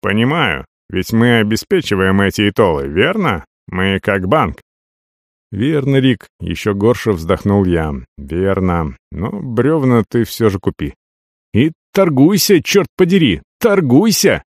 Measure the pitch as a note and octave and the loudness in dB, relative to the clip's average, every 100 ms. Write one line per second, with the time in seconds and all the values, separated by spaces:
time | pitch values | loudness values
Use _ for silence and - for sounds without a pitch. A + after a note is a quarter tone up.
0 | F#2+ G#2 A#2+ E3 C3 C#2+ C2+ _ _ F#2 | -4 -2 -2 -2 -4 -6 -10 _ _ -8
1 | F2+ A2+ A#2 A#2+ G#2 A2 - F#3+ - G2 | -4 0 2 2 0 -4 -2 -4 -2 0
2 | F#2+ G2 G2 - G#2 G2+ G#2 D2+ C#2 D#2 | 2 2 0 0 -2 2 0 0 -4 -2
3 | G#2+ G#3+ E3+ F#2 - _ - F2+ F#2+ G2 | 0 0 -4 -4 -8 _ -12 -4 -2 -2
4 | - G2 F#2 D#3 G#2 C#2+ _ _ _ _ | -2 -2 0 0 -2 -6 _ _ _ _
5 | _ _ _ _ _ F#2+ B2+ D#3 C3+ C3+ | _ _ _ _ _ -4 -2 -2 0 2
6 | C3 A#2+ - _ F2 E2+ - G2+ G#2 A#2+ | 2 0 -6 _ -8 -4 -2 0 2 2
7 | - F#2 E2 F#2 G#2 G2+ F#2 E2+ D#2+ C#2 | 0 -2 0 0 2 2 2 0 -2 -6
8 | B1+ - C#2+ D#2+ F#2+ F#2+ F#2 E2+ D#2 C2+ | -12 -18 -8 -4 -2 0 0 0 -4 -8
9 | _ D#2 G#2 G3+ D3 A2+ B2 D#3+ C3 A#2+ | _ -10 -8 -8 -6 -2 0 0 2 2
10 | G#2 A#2+ A2+ - A2+ F#2+ - - D2 - | 0 -2 -4 0 -2 0 -4 -6 -10 -10
11 | _ _ _ _ _ G2 D3+ D#3+ _ - | _ _ _ _ _ 0 0 -2 _ 0
12 | F#3+ C3+ D3 G3+ - F#3+ - G3+ D#3+ - | 0 4 4 4 2 2 2 0 0 -2
13 | F3+ F#3+ D3 D#2+ _ _ A#3 G3 D3+ B2 | 2 4 2 -2 _ _ 0 2 4 4
14 | A3 F#3 G3+ F#2 - | 4 2 2 0 -4